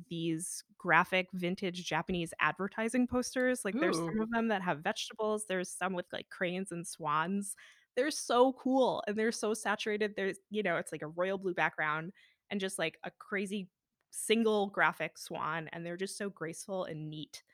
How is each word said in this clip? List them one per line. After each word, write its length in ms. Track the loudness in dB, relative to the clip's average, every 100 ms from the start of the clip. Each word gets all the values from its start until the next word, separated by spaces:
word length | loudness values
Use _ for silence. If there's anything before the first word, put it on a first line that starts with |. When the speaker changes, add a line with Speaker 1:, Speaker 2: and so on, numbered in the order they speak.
| -4
Speaker 1:
these 560 | -4 -2 -2 -4 -8 -12 -8
graphic 500 | 4 6 6 2 0 -2
vintage 500 | -2 -2 -4 -4 -2
Japanese 480 | -2 0 -2 -2 -2
advertising 640 | -2 -2 -6 -4 -2 0 0
posters, 580 | 0 -2 0 0 0 -2
like, 120 | 0
there's 200 | 2 2
Speaker 2:
Ooh. 80 | 0
Speaker 1:
some 140 | 0
of 80 | 0
them 180 | 2 2
that 140 | 2
have 180 | 0 0
vegetables, 640 | 0 -2 -4 -2 0 0 0
there's 240 | -2 -2
some 220 | -2 -2
with, 140 | -2 -4
like, 200 | -6 -8
cranes 420 | -4 -2 -2 -4
and 140 | -6 -8
swans. 680 | -6 0 0 2 0 -2 -8 -16 -20 _ -2
They're 140 | 0
so 440 | 0 2 6 6 6
cool, 500 | 2 4 4 2 -2
and 100 | 0
they're 140 | 0
so 220 | 2 0
saturated, 640 | 0 0 0 0 0 0 -2
there's, 220 | -4 -4 -6
you 140 | -2
know, 160 | 0 0
it's 120 | -2
like 120 | -6
a 40 | -6
royal 300 | -2 0 0
blue 160 | -2 2
background 580 | 2 2 0 0 -4 -10 _ _ -6
and 100 | -2
just, 180 | -2 -2
like, 200 | -2 -4 -12
a 60 | -12
crazy 500 | -6 -4 -2 -4 -8 _ _ _ _
single 580 | -4 2 4 6 4 2
graphic 500 | 4 4 4 -4 -8
swan, 500 | -10 -6 -4 -4 -6
and 120 | -8 -8
they're 140 | -6
just 180 | -6 -4
so 140 | -6
graceful 540 | -6 -8 -8 -6 -4 -4
and 260 | -6 -8
neat. 320 | -8 -10 -14 -20